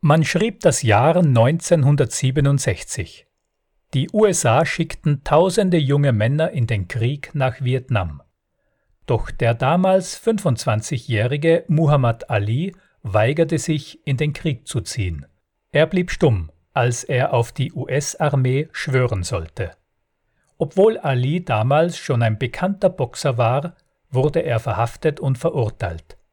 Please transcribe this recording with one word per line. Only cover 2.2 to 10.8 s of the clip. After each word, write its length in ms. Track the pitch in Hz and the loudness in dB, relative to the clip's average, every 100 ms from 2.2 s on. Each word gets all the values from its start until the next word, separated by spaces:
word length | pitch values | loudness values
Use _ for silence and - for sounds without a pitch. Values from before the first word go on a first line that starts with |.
| 131 135 139 139 - 95 - - 87 - _ _ _ _ _ _ _ 131 | 0 2 2 2 0 -4 -6 -10 -10 -14 _ _ _ _ _ _ _ -4
Die 120 | - | -2
U 140 | 220 214 | 2 2
S 180 | 170 123 | 2 2
A 220 | 120 160 | 2 2
schickten 560 | - 170 - - 147 | -2 -6 -4 -2 -2
tausende 540 | - 151 190 180 190 170 | 2 4 4 2 2 2
junge 340 | 139 143 143 | 2 2 2
Männer 400 | 113 110 147 160 | 2 2 0 -2
in 160 | - 113 | 0 -2
den 200 | 107 90 | -2 -4
Krieg 460 | - 117 147 - | -2 -2 -4 -8
nach 260 | 147 131 - | -2 -2 -2
Vietnam. 600 | 127 127 123 113 87 71 _ _ _ _ _ _ _ _ - | -2 -2 -2 -2 -2 -10 _ _ _ _ _ _ _ _ -4
Doch 240 | 120 - | -2 -2
der 240 | - 117 113 | -2 -2 0
damals 600 | 131 175 185 190 185 - | 0 2 2 2 0 -6
fünfundzwanzigjährige 1500 | - 226 175 120 - 107 | -2 0 0 -2 0 -2